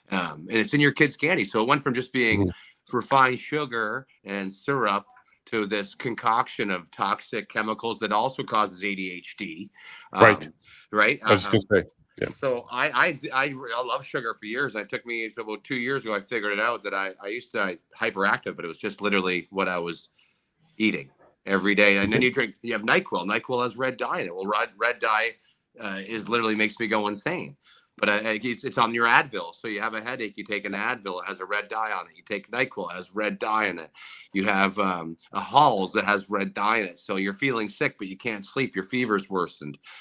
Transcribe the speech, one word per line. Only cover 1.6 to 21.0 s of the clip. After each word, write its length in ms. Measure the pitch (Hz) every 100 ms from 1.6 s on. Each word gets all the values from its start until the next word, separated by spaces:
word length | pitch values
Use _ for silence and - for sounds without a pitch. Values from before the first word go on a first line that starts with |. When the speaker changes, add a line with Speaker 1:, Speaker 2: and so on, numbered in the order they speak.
Speaker 1:
it 80 | 117
went 140 | 147
from 120 | 143
just 180 | 123 123
being 340 | 127 117 104 95
Speaker 2:
Mm. 60 | - - _ -
Speaker 1:
refined 480 | 120 - 135 127 123
sugar 680 | - 151 139 117 107 123 135 _
and 280 | 98 101 95
syrup 540 | 98 - 139 104 101 - - _ _ -
to 200 | 113 101
this 300 | 104 98 -
concoction 760 | 127 107 120 117 - - 104
of 180 | 90 85
toxic 560 | - 98 107 - 113 101
chemicals 500 | 113 107 110 113 104
that 140 | 107
also 320 | 107 127 135
causes 400 | 113 110 101 90
A 100 | 101
D 160 | 95 92
H 240 | 90 - -
D. 340 | 92 82 101 - - - - 92
Speaker 2:
Right. 200 | 110 98
Speaker 1:
Um, 80 | - - - - -
right. 260 | 107 107 139
Speaker 2:
I 80 | 107
was 80 | 101
just 100 | 95
Speaker 1:
Um, 180 | 107 98
Speaker 2:
gonna 120 | 98
say, 60 | - _ _ -
yeah. 80 | -
Speaker 1:
so 320 | - 135 120 -
I, 200 | 123 151
I, 280 | 123 170 151 151 131 143
I, 80 | 131 123 117
I 60 |
love 200 | 123 131
sugar 300 | 131 147 113
for 100 | 110 107
years. 300 | 120 139 107
It 120 | 101
took 160 | 123 120
me 220 | 117 110
to 100 | 117
about 240 | 107 104
two 120 | - 131
years 260 | 120 139
ago, 120 | 113
I 60 | 101
figured 320 | 95 117 104
it 80 | 101
out 220 | 113 110
that 120 | 101
I, 180 | 98 98 95
I 60 | 101
used 240 | 120 -
to, 100 | 113
I, 160 | 98 85 _ -
hyperactive, 580 | 113 98 98 127 101 -
but 80 |
it 40 | 82
was 100 | 80
just 220 | 107 101
literally 480 | 104 101 92 87 82
what 180 | 98 92
I 100 | 90
was 320 | 85 82 - _ _ _ _ _ _ -
eating 340 | 110 76